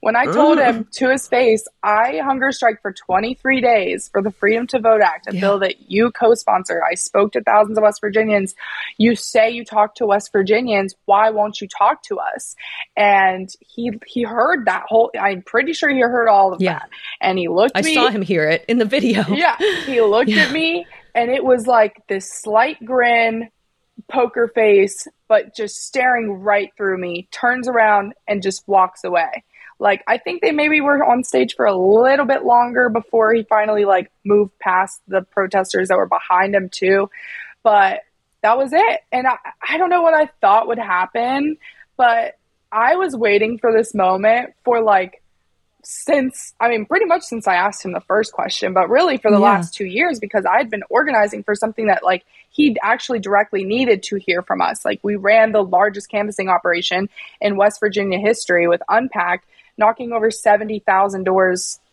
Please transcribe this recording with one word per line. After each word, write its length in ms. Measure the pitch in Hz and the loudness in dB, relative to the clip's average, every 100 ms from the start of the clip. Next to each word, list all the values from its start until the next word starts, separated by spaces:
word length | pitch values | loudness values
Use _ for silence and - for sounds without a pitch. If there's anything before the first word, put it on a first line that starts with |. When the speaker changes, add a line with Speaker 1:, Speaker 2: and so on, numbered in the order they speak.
Speaker 1:
when 140 | - 233 | 0 0
I 80 | 277 | 0
told 320 | - 294 320 | 4 4 4
Speaker 2:
Ugh. 60 | 262 | 2
Speaker 1:
him 140 | 226 226 | 0 -6
to 180 | - 254 | -4 0
his 160 | 262 - | 0 0
face, 380 | 247 254 220 - _ | 0 2 0 -2 _
"I 380 | 202 208 240 311 | -2 0 0 -2
hunger 280 | 285 269 262 | -4 -2 -2
strike 280 | 269 240 214 | 0 -2 -2
for 120 | 202 | -8
twenty-three 680 | 190 - 185 220 254 262 262 | -12 -4 -2 -2 -6 -2 0
days 480 | 247 226 180 185 - | 2 2 0 -6 -4
for 140 | 202 | -4
the 80 | 196 | -4
Freedom 360 | 190 196 226 240 | -2 0 0 -2
to 100 | 254 | -2
Vote 220 | 220 220 | 2 4
Act, 240 | 196 160 - | 2 0 -8
a 40 | |
Speaker 2:
Yeah. 60 | 185 | -2
Speaker 1:
bill 180 | 196 202 | 0 0
that 320 | 190 - _ | -2 -4 _
you 200 | 190 240 | 0 0
co-sponsored. 680 | - 233 226 - 190 190 170 165 | 2 2 2 2 -2 -2 -4 -2
I 60 | |
spoke 380 | 180 - - 208 | -4 -2 0 0
to 100 | 240 | 0
thousands 340 | 214 208 214 220 | 2 2 2 2
of 60 | |
West 180 | 214 208 | 2 0
Virginians. 540 | 214 208 220 208 190 - - - - - | -4 0 0 0 -2 -10 -16 -12 -14 0
You 200 | 226 226 | 2 2
say 340 | - 240 226 | -2 2 2
you 140 | 240 | 0
talk 320 | 226 214 214 - | -6 -2 -2 0
to 100 | 226 | -2
West 240 | 202 202 | -2 0
Virginians. 600 | 208 190 214 247 208 196 - - | -2 2 0 2 -2 -2 -8 0
Why 240 | 202 220 | 2 4
won't 300 | 214 208 208 | 0 -4 -4
you 60 | 196 | -14
talk 340 | - 208 311 | -2 0 0
to 140 | - 208 | -6 -8
us?" 340 | - - - - - - - - | -6 -8 -14 -18 -18 -16 -12 0
And 540 | 208 196 190 185 190 - | 2 4 2 0 -8 -16
he, 320 | _ - 233 220 - | _ -8 -8 -8 -10
he 160 | - | -6
heard 420 | 226 233 254 349 214 | -4 0 0 0 -2
that 180 | 185 - | -4 0
whole, 220 | 226 226 - | 2 2 0
I'm 220 | 202 190 | -2 -4
pretty 300 | - 233 277 | -4 -2 -2
sure 140 | 320 302 | -2 -2
he 100 | 269 | 2
heard 280 | 240 240 233 | 0 2 4
all 240 | 202 196 | 4 4
of 60 | 180 | 2
Speaker 2:
Yeah. 120 | 185 160 | -2 -4
Speaker 1:
that. 100 | - - - - | -10 -18 -18 -6
And 180 | - 185 | -2 -2
he 100 | 170 | -2
looked 240 | 170 233 | 2 2
Speaker 2:
I 80 | 196 | 0
Speaker 1:
me 120 | 202 | 0
Speaker 2:
saw 140 | 311 247 | 2 0
him 140 | 214 | 0
hear 260 | 185 175 156 | -2 0 0
it 160 | 165 - | -2 0
in 100 | 233 | -2
the 60 | 214 | 0
video. 380 | 262 254 214 190 | 0 0 0 0
Speaker 1:
Yeah, 280 | 202 339 - 392 370 - | 0 0 0 -2 -2 -4
he 140 | 254 | 0
looked 280 | 220 208 262 | 2 2 2
Speaker 2:
Yeah. 140 | 214 | 2
Speaker 1:
at 80 | 277 | 2
me, 340 | 294 320 339 349 - _ | 0 -2 -4 -8 -20 _
and 160 | 233 233 | -2 -2
it 140 | 269 | -2
was 220 | 262 254 226 | 2 0 2
like 360 | 240 214 - _ | 2 2 -2 _
this 220 | 196 190 | -8 -8
slight 500 | - - 214 254 311 | -14 -2 0 0 -4
grin, 640 | 220 254 240 233 226 226 233 _ _ _ _ - - | -4 0 2 2 0 -2 -10 _ _ _ _ -20 -6
poker 380 | 269 240 247 233 | -2 -2 0 -4
face, 520 | 233 220 196 196 - - _ _ | 2 4 4 2 -2 -16 _ _
but 240 | 214 208 - | 0 0 -10
just 200 | 208 - - | -10 -10 -8
staring 540 | 269 254 247 220 196 | -2 0 0 -2 -6
right 280 | 196 202 196 _ | -2 -2 -2 _
through 220 | 202 185 | -4 -4
me, 280 | 180 170 185 | -6 -10 -12
turns 380 | - 247 254 247 | -4 -2 -2 -2
around 440 | 240 214 208 196 - - | 2 4 2 0 -12 -6
and 140 | 208 | -4
just 240 | 190 190 - | -4 -8 0
walks 360 | 196 185 - | 2 2 -2
away. 380 | 185 180 165 113 _ _ - _ | -4 -2 -2 -6 _ _ -20 _
Like, 240 | 208 196 - | -2 -2 -2
I 120 | 240 | -4
think 240 | - 349 | -4 -4
they 80 | - | -2
maybe 300 | 302 302 302 | 0 0 0
were 200 | 285 285 | 2 2
on 220 | 277 240 | 4 2
stage 300 | 254 254 247 - | 0 0 0 0
for 80 | |
a 100 | 226 | 0
little 520 | 190 185 214 254 277 262 | 2 4 4 4 2 2
bit 180 | 269 | 0
longer 460 | - 240 240 240 247 | 2 2 2 0 0
before 420 | 226 214 233 220 | 0 -2 0 2
he 120 | 226 | 2
finally, 420 | 220 220 214 214 202 | 2 0 2 0 2
like, 240 | 190 190 _ | 2 0 _
moved 340 | 202 208 202 _ | 0 2 2 _
past 420 | - 185 190 - _ | -2 0 -2 -6 _
the 140 | 190 | -4
protesters 680 | 185 - 190 196 185 190 185 | -4 -4 -2 -2 -2 -4 0
that 80 | 185 | 0
were 100 | 190 | 0
behind 460 | 175 - 180 196 | -2 0 0 2
him 140 | 202 185 | 0 -4
too. 400 | - 185 196 202 - - - - - | -4 0 0 0 -8 -20 -18 -20 -2
But 380 | 226 208 196 196 - _ _ _ | 2 4 2 0 -12 _ _ _
that 160 | 214 240 | 0 0
was 160 | 269 | 2
it. 260 | 302 440 320 _ | 2 2 0 _
And 160 | 254 254 | -4 -2
I, 100 | 240 - - - | -4 -8 -14 -8
I 120 | 320 | -2
don't 100 | 359 | 0
know 140 | 359 | 2
what 100 | 330 | 2
I 140 | 320 302 _ | 2 0 _
thought 240 | 202 208 226 | 2 2 2
would 100 | 233 | -6
happen, 800 | 214 180 185 233 240 269 294 311 - - _ _ | -4 -4 -4 -4 -4 -2 -4 -6 -14 -20 _ _
but 400 | 247 233 - - _ _ _ | 2 2 -2 -8 _ _ _
I 260 | 214 233 349 | 0 2 2
was 200 | 381 262 | -2 -2
waiting 400 | 220 202 220 233 | 0 2 0 -2
for 160 | 240 | 0
this 220 | 226 220 | 0 0
moment 580 | 208 185 190 214 233 247 _ | 0 0 2 2 2 -2 _
for, 180 | - 233 | -2 0
like, 400 | 220 196 185 - _ _ _ _ _ _ | 4 2 0 -10 _ _ _ _ _ _
since, 720 | - - - 285 262 - - _ | -18 -14 0 0 0 -6 -20 _
I 80 | 233 | -2
mean, 160 | 233 | -2
pretty 220 | 208 359 415 | -2 -2 0
much 160 | 349 | -2
since 260 | - 233 208 | -2 -6 -2
I 60 | |
asked 300 | 180 196 202 | 0 0 -4
him 80 | 190 | -8
the 80 | 175 | -8
first 320 | _ 196 220 | _ -2 -2
question, 420 | - - - 196 | -4 -6 -4 -2
but 160 | 185 180 | 0 2
really 260 | 254 349 262 | 2 2 0
for 140 | 220 | 2
the 80 | 208 | 4
Speaker 2:
Yeah. 60 | |
Speaker 1:
last 280 | 202 202 170 | 4 2 -2
two 120 | - 196 | -8 -8
years, 340 | 190 349 254 | -2 -2 -4
because 240 | 202 214 | -6 -4
I 140 | 196 202 | 0 0
had 100 | 262 | -2
been 140 | 214 - | -6 -4
organizing 520 | 233 302 226 208 208 | -2 0 2 0 -2
for 120 | 202 | -6
something 320 | 208 226 220 220 | -4 -4 -4 0
that, 180 | - | 0
like, 200 | 180 185 _ _ _ | 0 -2 _ _ _
he 260 | - 302 220 | -2 0 0
actually 360 | 202 247 - 240 | -2 -2 -2 -8
directly 440 | 196 202 208 196 | -2 0 0 -4
needed 380 | 190 226 262 202 | -4 -2 0 0
to 120 | - 202 | -2 -8
hear 260 | 190 180 | -4 -4
from 180 | 180 190 | -2 -2
us. 240 | 175 214 | -2 -2
Like, 160 | - 202 | -6 -4
we 140 | 202 208 | -4 -4
ran 360 | 196 220 226 | 2 4 4
the 120 | 214 | 2
largest 460 | 190 185 208 196 - | 0 2 2 -2 -8
canvassing 380 | 208 208 202 190 | -6 -6 -6 -2
operation 580 | 180 180 175 180 180 196 - - _ | 0 0 -2 -2 -4 -4 -10 -20 _
in 160 | 208 196 | -4 2
West 240 | 208 214 | 0 2
Virginia 380 | 208 196 196 185 | -4 -2 -2 -2
history 500 | 208 233 - 175 170 | 0 -2 0 0 2
with 140 | 170 - | 0 0
Unpacked, 580 | 208 254 208 175 180 _ _ _ - | 0 0 -4 -4 -4 _ _ _ 0
knocking 340 | 214 226 240 | 0 0 -4
over 180 | 233 214 | -2 -2
seventy 500 | 220 - 208 214 214 | 0 2 2 0 -6
thousand 440 | - 190 202 196 | 0 2 0 -2
doors 560 | 185 190 185 180 - - _ | 0 2 2 0 -6 -12 _